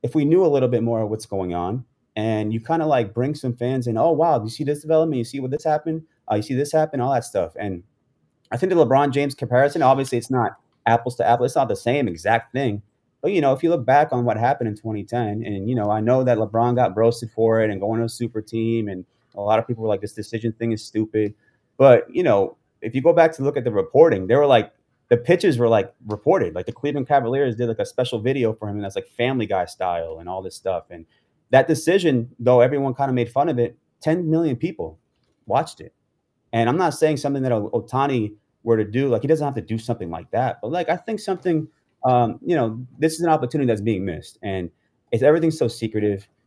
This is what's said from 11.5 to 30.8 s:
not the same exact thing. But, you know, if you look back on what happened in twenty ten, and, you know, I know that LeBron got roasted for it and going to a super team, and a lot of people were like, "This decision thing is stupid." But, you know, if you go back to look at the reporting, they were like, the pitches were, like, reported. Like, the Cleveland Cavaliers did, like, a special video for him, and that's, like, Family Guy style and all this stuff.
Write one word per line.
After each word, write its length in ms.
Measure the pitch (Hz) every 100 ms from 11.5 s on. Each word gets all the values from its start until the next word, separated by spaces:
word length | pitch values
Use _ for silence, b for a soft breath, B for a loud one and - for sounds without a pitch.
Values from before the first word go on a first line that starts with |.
| -
not 140 | 131
the 60 | 104
same 320 | - 143 117
exact 440 | 82 92 117 -
thing. 300 | 127 135 104 - _ _ _
But, 100 | 156
you 100 | 196
know, 120 | 139
if 100 | 131
you 60 | 165
look 160 | 170 117
back 260 | 139 156
on 120 | 127 120
what 120 | 107
happened 300 | 117 143 117
in 80 | 104
twenty 280 | 113 107
ten, 400 | 95 120 110 104
and, 240 | 113 101 98
you 60 | 123
know, 140 | 104
I 120 | 107
know 220 | 107 131
that 140 | 127 113
LeBron 380 | 107 113 120 123
got 200 | 123 95
roasted 360 | 113 117 113
for 300 | - 113 113
it 80 | 107
and 100 | 98
going 180 | 101 110
to 60 | 117
a 40 |
super 320 | - 120 110
team, 480 | 110 113 113 113 107
and 160 | 92 90 _ _
a 80 | -
lot 180 | 101 110
of 60 | 113
people 140 | 113
were 60 | 110
like, 120 | 101
"This 120 | 104
decision 380 | - 101 113 113
thing 180 | 110 117
is 100 | 107
stupid." 500 | - 107 107 107 104 104 _ _ _ _
But, 360 | 135 120 -
you 80 | 135
know, 360 | 175 101 95 - _ _
if 120 | -
you 80 | 127
go 120 | 156
back 180 | 165 165
to 100 | 160
look 140 | 135 143
at 60 |
the 80 | 117
reporting, 560 | 104 95 135 165 101 95
they 80 | 127
were 100 | 147
like, 260 | 123 104 _ _ _ _
the 80 | 120
pitches 400 | - 170 196 120
were, 100 | 120
like, 240 | 110 95 _ -
reported. 460 | 104 - 185 95 82
Like, 100 | 104
the 60 |
Cleveland 340 | - 143 147 127
Cavaliers 480 | 143 117 131 139 113
did, 120 | 120
like, 120 | 110
a 60 | 101
special 340 | - 127 113
video 340 | 113 135 113
for 140 | 110 104
him, 80 | 104
and 80 |
that's, 120 | 101 98
like, 120 | -
Family 380 | - 120 135 104
Guy 200 | 98 87
style 520 | - 92 85 82 80
and 80 | 85
all 120 | 95
this 140 | 95 -
stuff. 300 | 95 90